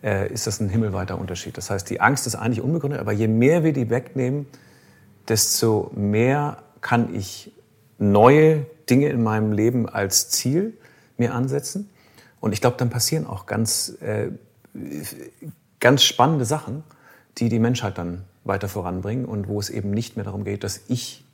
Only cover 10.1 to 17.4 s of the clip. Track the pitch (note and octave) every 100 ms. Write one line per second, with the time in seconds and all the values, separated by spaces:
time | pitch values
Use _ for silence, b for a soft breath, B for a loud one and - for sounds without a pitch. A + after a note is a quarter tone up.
10.1 | - - - B2+ D3 G#3+ A3 b b b
11.1 | _ A#2+ A#2+ C3 C#3 - G3 G3+ b b
12.1 | b b b G#2+ G2+ B2 B2 B2 A#2+ -
13.1 | D#3+ D3+ G2 - G#2+ A2 - - - -
14.1 | G#2+ - - _ _ _ - - D2 -
15.1 | - - _ D#3 - _ _ A#2+ C#3 -
16.1 | - C#3+ D#3+ A2+ D3+ - C#3 - b b
17.1 | b b -